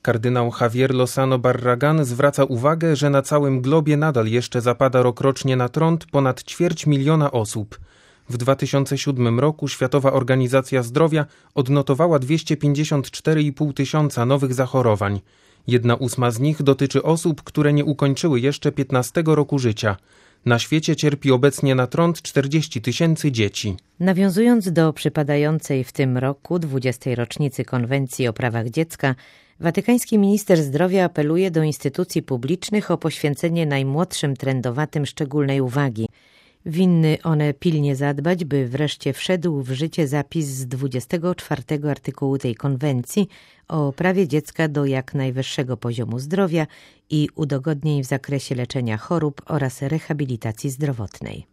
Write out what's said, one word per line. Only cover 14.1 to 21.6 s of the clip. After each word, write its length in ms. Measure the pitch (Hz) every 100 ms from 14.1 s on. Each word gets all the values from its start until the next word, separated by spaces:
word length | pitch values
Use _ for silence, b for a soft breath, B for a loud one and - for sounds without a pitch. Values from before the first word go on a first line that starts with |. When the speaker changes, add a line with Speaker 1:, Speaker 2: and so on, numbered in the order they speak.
| 135 120
Speaker 1:
nowych 280 | 139 135
zachorowań. 680 | 123 127 131 120 101 101 101 b b b b -
Jedna 280 | 123 117 120
ósma 360 | 127 - 123
z 80 | 113
nich 240 | 143 151
dotyczy 400 | 139 135 139 135
osób, 400 | 147 165 175 151
które 300 | - - 147
nie 120 | 147 143
ukończyły 540 | 135 143 131 170 127
jeszcze 320 | 131 143 151
piętnastego 640 | 143 135 127 120 - 160 151
roku 240 | - 143
życia. 380 | 123 107 107 98 b b b b 120
Na 140 | 120
świecie 360 | - 156 156 151
cierpi 360 | 151 143 143
obecnie 440 | 127 139 -